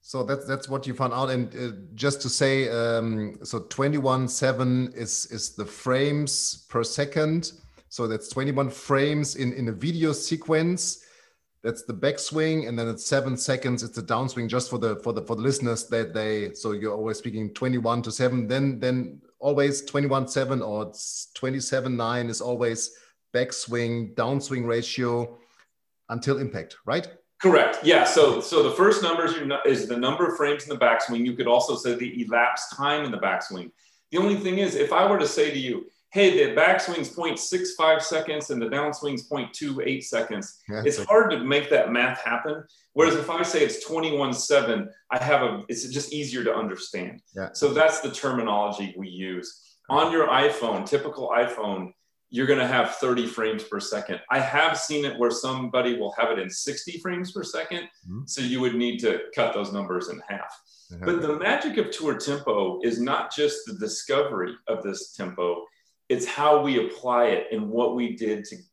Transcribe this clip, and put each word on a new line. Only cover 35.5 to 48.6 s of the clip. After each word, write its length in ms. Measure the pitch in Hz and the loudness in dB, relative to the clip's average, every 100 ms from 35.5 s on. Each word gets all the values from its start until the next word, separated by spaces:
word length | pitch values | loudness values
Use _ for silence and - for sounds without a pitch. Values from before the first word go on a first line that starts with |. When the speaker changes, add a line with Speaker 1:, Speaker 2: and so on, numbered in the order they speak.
Speaker 2:
to 80 | 139 | 0
you, 260 | 127 104 - _ _ | -4 -4 -8 _ _
"Hey, 360 | 196 196 175 139 | 4 6 6 4
the 120 | 123 | 6
backswing's 500 | 170 185 - 170 135 | 6 4 2 -4 -6
point 280 | - 165 - | -4 -4 -4
six 380 | - 180 180 - | -2 -2 -2 2
five 260 | 160 156 | 4 4
seconds 480 | - 160 - 151 147 | 2 -2 -2 -4 -4
and 100 | 131 | -4
the 80 | 113 | -2
downswing's 540 | 135 147 147 147 131 | -2 -2 -4 -6 -6
point 300 | - 143 120 | -6 -6 -6
two 280 | - 147 135 131 | -8 -6 -4 -2
eight 180 | 131 - | -4 -2
seconds," 560 | 117 117 104 98 - - | -4 -2 -6 -8 -16 -10
Speaker 1:
Yeah, 140 | 107 131 | -2 0
Speaker 2:
it's 120 | 147 | 0
Speaker 1:
so 80 | - | 4
Speaker 2:
hard 240 | 214 214 | 6 6
to 80 | 156 | 0
make 260 | 127 143 147 | 0 0 4
that 220 | 135 123 | 2 4
math 300 | 120 127 127 | 2 0 0
happen. 420 | 113 120 156 156 160 _ _ | -2 -2 -4 -8 -10 _ _
Whereas 220 | 139 165 156 | 4 4 4
if 140 | 143 | 0
I 140 | 165 | -2
say 200 | 175 165 | 0 2
it's 220 | 147 - - | 2 0 -6
twenty-one 480 | 160 160 143 135 | -2 0 0 0
seven, 560 | 120 - 143 113 107 98 - _ | -2 4 4 4 0 -2 -12 _
I 120 | 127 | -2
have 200 | 131 139 | 2 4
a, 200 | 123 101 - | 2 -2 -6
it's 200 | 120 127 | -6 -4
just 220 | 135 139 | -6 -4
easier 320 | 151 143 123 | -6 -4 -2
to 120 | 110 107 | 0 0
understand. 640 | 110 92 - 101 90 - _ 98 | -2 -6 -8 -8 -8 -12 _ -10
Speaker 1:
Yeah. 140 | 95 | -10
Speaker 2:
So 180 | - 143 | 0 0
that's 280 | 143 160 156 | 4 4 2
the 100 | 135 | -6
terminology 840 | - 139 127 110 104 | -4 -4 -2 0 0